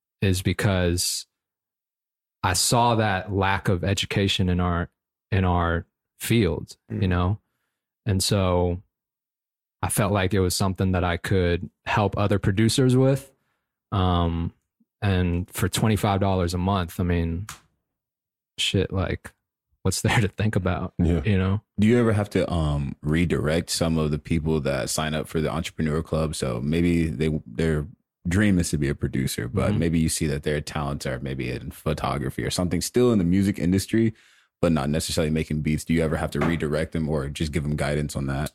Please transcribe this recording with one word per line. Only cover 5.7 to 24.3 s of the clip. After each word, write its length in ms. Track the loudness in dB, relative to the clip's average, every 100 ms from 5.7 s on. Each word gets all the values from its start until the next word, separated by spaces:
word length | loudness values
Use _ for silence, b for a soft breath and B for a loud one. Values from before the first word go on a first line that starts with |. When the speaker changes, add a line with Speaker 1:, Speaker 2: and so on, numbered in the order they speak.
| 0 -4 _ _ -8
Speaker 1:
field, 580 | 0 2 2 0 -6 -16 -10
Speaker 2:
Mm. 100 | -2
Speaker 1:
you 40 | 0
know? 320 | 2 2 -2 _ _ _ _ _ _ -2
And 180 | 0
so 580 | 2 2 2 2 0 -2 -10 _ _ _ _ _ _ _ _ _
I 60 | -2
felt 220 | 0 2
like 200 | 2 2
it 60 | 2
was 160 | 0 0
something 380 | -2 0 0
that 100 | 0
I 140 | 0 -2
could 520 | 0 0 2 0 -4 _ -2
help 320 | 0 0 0
other 220 | 0 0
producers 560 | 0 2 2 4 4 4
with. 360 | 4 0 -4 _ _ _ _ _ _
Um, 600 | 0 2 2 0 -2 -4 -8 _ _ _ _
and 480 | 0 2 2 0 -4
for 180 | -4 -2
twenty-five 500 | 2 2 2 2 2
dollars 360 | 2 2 0 0
a 20 |
month, 420 | 0 0 -2 -2
I 40 |
mean, 420 | 0 0 0 -4 -8 -14 _ _ _ _ _ _ _ _ _ -6
shit, 340 | 0 0 0
like, 400 | 0 -2 -4 -8 -20 _ _ _ _
what's 180 | -4 0
<laughs> 60 | 2
there 120 | 2
to 80 | 0
think 280 | 0 -2 0
about? 380 | 0 -2 -4 0
Speaker 3:
Yeah. 240 | 2 2
Speaker 1:
You 140 | 2 2
know? 240 | 2 -2 -4 2
Speaker 4:
Do 60 | 4
you 120 | 4
ever 140 | 4
have 160 | 2 0
to, 180 | 0 0
um, 440 | 0 0 0 -2 -4
redirect 680 | 0 2 2 0 0 0 0
some 280 | -2 0 0
of 120 | 0
the 60 | -2
people 400 | -2